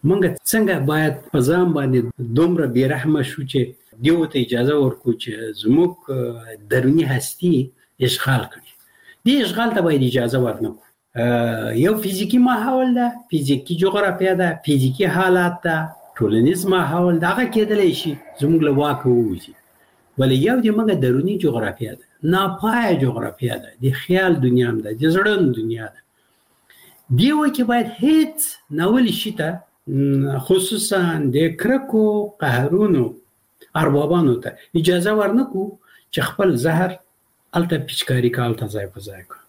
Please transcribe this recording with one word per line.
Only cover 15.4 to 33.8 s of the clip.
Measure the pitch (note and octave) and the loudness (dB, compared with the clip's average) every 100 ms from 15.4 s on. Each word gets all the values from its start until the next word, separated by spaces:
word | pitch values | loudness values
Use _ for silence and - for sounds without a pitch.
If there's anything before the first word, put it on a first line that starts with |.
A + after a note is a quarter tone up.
| F3 F3 | 2 -2
ده، | E3+ D#3+ D#3+ - - - | -4 -2 -4 -12 -20 -4
ټولنیز | G#2+ A2 B2 F3 F#3+ | 0 4 2 2 0
ماحول | F#3 D3+ E3 F3+ E3 | 0 0 0 2 2
ده، | F3 | 0
هغه | G3 B3 | 0 0
کېدلی | A3 G#3+ G#3 F#3 | 0 0 2 2
شي | C3+ E3 C#3 - - | 0 -6 -8 -12 -4
زموږ | C#3 E3 | 0 2
له | D3 | 2
واکه | C#3 D3 C3+ C3 | 2 0 0 2
ووځي. | A#2+ A2 F2+ - - _ _ _ _ _ - | 2 2 -4 -10 -20 _ _ _ _ _ -2
ولې | C3 C3 E3+ | 0 2 2
یو | B3+ | 2
د | A3 G#3+ | 2 2
موږ | A3 F3 | 0 0
دروني | B2+ B2 F3 G3+ | 2 2 0 0
جغرافیه | E3 A#2 G#2 F#2+ A2+ | 0 -2 -4 -6 -10
ده، | - _ _ | -10 _ _
ناپایه | D3 F#3 G3 F#3 G#3+ A#3+ A3+ E3 | -2 0 0 -2 -2 0 0 0
جغرافیه | C3 G#2+ - - B2 A#2 | 0 -2 -8 -6 -6 -6
ده، | - - | -12 -4
د | C3 C3 | -4 -4
خیال | - F#3 F#3 D#3 | 0 0 2 2
دنیا | B2+ B2 A#2+ | 2 2 2
هم | A2 | -2
ده، | G#2+ | -4
د | A2 D#3 | -2 0
زړه | F3 G#3 G3+ D#3 A#2 | 2 2 2 0 0
دنیا | A2 A2+ A2 | -4 -6 -10
ده. | - _ _ _ _ _ _ _ - - _ _ | -18 _ _ _ _ _ _ _ -20 -20 _ _
دې | B2 A#3 | 2 2
وکې | D4+ D4+ - | 4 0 0
باید | A#3+ A#3+ A3 - | 0 0 -2 -2
هیڅ | B3 D#4 D#4 - - - _ | 2 4 2 -2 -8 -8 _
ناولي | D3 F3+ A#3+ A#3+ | -4 0 2 2
شي | - A3 | 0 -6
ته، | - D#3 F3 - _ - | -4 -6 -6 -14 _ -6
م، | C#3 C#3 C#3 C#3 C3+ | -2 2 2 0 -4
خصوصاً | - F#3+ F#3 G#3+ - G3 F3 D#3+ C#3+ | 2 0 2 -4 -2 0 0 0 0
د | C3 D#3+ D#3+ | 2 0 0
کرکو، | A#3 C4 C4 A3 G#3+ G#3 G#3 - | 0 0 0 2 2 0 -4 -4
قهرونو، | D3 B2 C#3 F3+ G#3+ E3 A2+ - _ _ _ _ - | -2 0 2 2 2 2 0 -4 _ _ _ _ -10
اربابانو | D#3 | -2